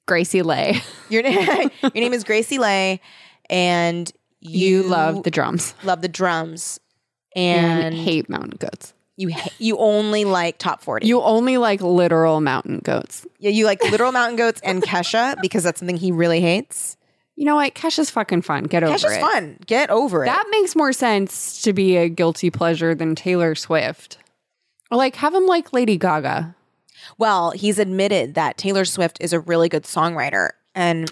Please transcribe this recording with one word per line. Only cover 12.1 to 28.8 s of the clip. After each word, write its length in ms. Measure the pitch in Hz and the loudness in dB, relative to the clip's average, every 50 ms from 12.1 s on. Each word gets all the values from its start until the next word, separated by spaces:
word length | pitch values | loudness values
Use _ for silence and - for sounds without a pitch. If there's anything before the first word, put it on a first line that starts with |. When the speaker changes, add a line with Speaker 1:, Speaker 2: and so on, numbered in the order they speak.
| 170 160 160 160 156 156 156 | 4 4 4 4 2 2 2
Speaker 1:
mountain 380 | 139 127 - - - - - - | 0 0 -2 -4 -6 -8 -8 -4
goats. 420 | - - - - - - - - - _ _ | -4 -4 -4 -4 -8 -14 -18 -18 -20 _ _
Speaker 2:
Yeah, 120 | - 208 | -2 0
you 140 | 208 220 214 | 2 2 2
like 180 | 214 196 185 480 | 2 2 2 0
literal 300 | - 202 220 240 254 254 | 0 2 2 2 2 2
mountain 240 | 247 240 233 240 | 0 0 0 0
goats 240 | 226 233 233 226 - - | 0 0 0 0 -2 -4
and 200 | 190 185 185 190 | -4 -2 -2 -2
Kesha 520 | - 190 175 175 - - 220 240 247 - - | 0 -2 -2 -2 0 0 0 0 0 -2 -2
Speaker 1:
<laughs> 40 | - | -4
Speaker 2:
because 220 | 185 - 214 165 | -2 -2 0 -2
that's 140 | 175 160 - | -2 -2 -4
something 160 | 180 175 180 | -4 -6 -4
he 160 | 170 185 185 175 | -2 -2 -2 0
really 280 | 160 170 170 165 165 175 | 2 2 2 4 2 2
hates. 540 | 170 175 196 - - - - - - - _ _ _ _ _ _ _ - | 2 2 0 -2 -6 -10 -10 -10 -10 -10 _ _ _ _ _ _ _ -8
Speaker 1:
You 100 | - 294 | -2 0
know 100 | 294 294 | 2 2
what? 180 | 294 285 277 - | 2 2 0 -4
Kesha's 360 | - - 330 - - 311 - | -4 -4 -2 0 0 -2 -2
fucking 320 | - 240 208 - 190 170 - | 0 -4 -2 0 0 -2 0
fun. 220 | - 151 139 - | -2 -4 -4 -4
Get 200 | 151 - 170 165 | -2 0 2 2
over 100 | 156 147 | 2 0
Speaker 2:
Kesha's 220 | 403 - 605 - | 2 0 0 0
Speaker 1:
it. 40 | - - | 2 0
Speaker 2:
fun. 340 | 311 440 294 175 147 - - - | 0 0 0 -2 -6 -12 -16 -6
Get 220 | - 220 247 294 - | -2 0 0 2 2
over 320 | - 226 277 269 180 156 131 | 2 2 2 2 0 0 0
it. 20 | |
Speaker 1:
That 180 | 240 269 370 427 415 | 2 0 0 0 0
makes 260 | 427 440 392 349 - | 2 2 2 2 2
more 160 | 320 302 269 254 | 2 2 2 2
sense 680 | - 262 240 214 196 196 190 - - - - - - - | 2 2 2 2 2 0 -2 -4 -8 -10 -10 -10 -4 0
to 100 | 220 196 | 0 2
be 240 | 196 196 185 180 | 2 4 4 4
a 120 | 175 170 170 | 4 4 2
guilty 400 | 165 - 175 165 160 - - 175 | 2 2 0 0 0 2 0 -2
pleasure 440 | - - 175 170 170 156 165 165 165 | 0 0 0 0 0 0 0 0 0
than 200 | 147 165 160 160 | 0 -2 -4 -4
Taylor 380 | 156 - 185 180 175 170 165 156 | -2 -2 0 0 2 2 0 0
Swift. 640 | - - - 165 156 - 131 156 _ - - - - _ _ _ _ _ _ _ _ _ _ _ _ _ - | -2 -4 -2 0 0 0 -2 -6 _ -14 -20 -20 -20 _ _ _ _ _ _ _ _ _ _ _ _ _ -2
Or, 80 | 233 240 | 0 2
like, 180 | 269 262 262 | 2 0 0
have 180 | - 285 302 339 | -2 -2 0 2
him 120 | 381 370 | 2 4
like 260 | 370 359 339 - - - | 4 2 2 0 -2 0
Lady 240 | 247 247 220 202 | 0 2 2 2
Gaga. 580 | 165 190 185 156 156 135 135 135 - 160 165 175 _ _ _ _ _ _ _ _ - - - - - | 2 2 0 0 0 0 -2 -2 -4 -4 -6 -12 _ _ _ _ _ _ _ _ -20 -20 -18 -4 -2
Speaker 2:
Well, 320 | 226 220 202 180 170 170 | 0 2 2 2 2 0
he's 280 | - 180 196 208 208 202 | -2 -2 -2 0 2 2
admitted 560 | 208 190 185 190 196 202 208 175 123 131 160 | 0 0 0 0 0 2 2 0 0 0 -2
that 220 | 170 156 147 - - | -2 -2 -2 -2 -4
Taylor 260 | - 196 196 196 | -4 -2 0 0